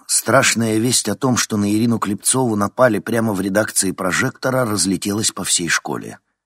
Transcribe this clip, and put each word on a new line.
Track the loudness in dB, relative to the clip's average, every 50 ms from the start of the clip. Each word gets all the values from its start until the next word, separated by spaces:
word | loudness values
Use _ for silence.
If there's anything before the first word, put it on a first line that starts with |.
| -6
страшная | -4 -2 -2 2 2 2 4 4 2 0 0 0 0 0 0
весть | 0 0 0 0 0 -2
о | -4
том, | -2 0 0 2
что | 0 0 0 0 0
на | 0 2
Ирину | 2 2 2 2 0 0
Клепцову | -2 -2 -4 -2 -2 0 0 2 2 0 0
напали | 0 0 0 2 4 4 4 4 2
прямо | -2 -2 -2 0 0 0 0
в | -2
редакции | -2 0 2 2 2 0 0 -2 -2 -2
«Прожектора», | -2 -2 -2 -2 0 0 -2 -2 -4 -4 -4 -2 0 0 0
разлетелась | 0 0 0 0 0 0 0 0 -2 -2 0 -2 -2
по | -4 -4 -4
всей | -2 -2 -2 0 0
школе. | -2 -2 -2 -4 -8 -8 -8 -12 -14 -16 _ _ _ _ _